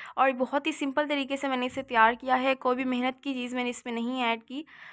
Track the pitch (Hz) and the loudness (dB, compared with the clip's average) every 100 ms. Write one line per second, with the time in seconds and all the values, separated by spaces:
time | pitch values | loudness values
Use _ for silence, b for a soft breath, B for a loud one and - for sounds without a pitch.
0 | B - 269 247 254 285 320 302 277 285 | B 2 2 2 0 0 -2 -2 -2 0
1 | 294 285 262 175 277 254 254 269 262 233 | 0 0 -2 -2 -2 -2 -2 -4 0 6
2 | 226 240 254 254 269 269 254 247 262 247 | 6 4 2 2 2 2 2 0 0 0
3 | 254 254 277 254 247 254 247 240 247 226 | 0 -2 -6 -4 -4 -2 -4 -4 -6 -4
4 | 233 262 233 226 226 262 311 B B | -4 -2 0 -2 -6 -12 -12 B B